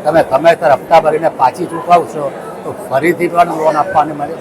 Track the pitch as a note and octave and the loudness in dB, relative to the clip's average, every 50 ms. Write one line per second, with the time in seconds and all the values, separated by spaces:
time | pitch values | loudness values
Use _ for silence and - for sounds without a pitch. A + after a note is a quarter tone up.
0 | - D3 D#3+ E3 C#3 - C3 C3+ D3+ E3+ E3+ D#3 E3+ D#3 C#3 B2+ - - F3 E3 | 0 2 2 2 2 2 0 2 4 4 2 4 4 2 2 2 2 4 4 4
1 | D#3 D#3 D3+ D#3 E3 D3+ - - C3+ C3 B2 - F3 - E3 D#3+ D#3 E3 F3 F3 | 4 4 -2 0 0 -2 0 2 0 0 0 0 -8 -8 -8 -10 0 2 2 2
2 | D#3 - - D#3 C#3+ C3+ - - - - - - - D#3 B2+ - - - C3 C3+ | 2 0 -6 -8 -8 -8 -8 -10 -14 -14 -14 -12 -12 -12 -12 -12 -10 -4 -2 0
3 | C#3+ E3+ E3+ D#3+ F3 E3+ E3 E3+ F3 - D#3 D#3+ D#3 D#3 D3+ D3+ C#3+ - - D#3+ | 0 0 -2 0 -2 -2 2 2 2 2 0 -2 0 0 0 0 -2 0 0 0
4 | D3 D#3 D#3 C#3+ C#3+ D3 E3 - | 0 0 -4 -8 -8 -8 -8 -8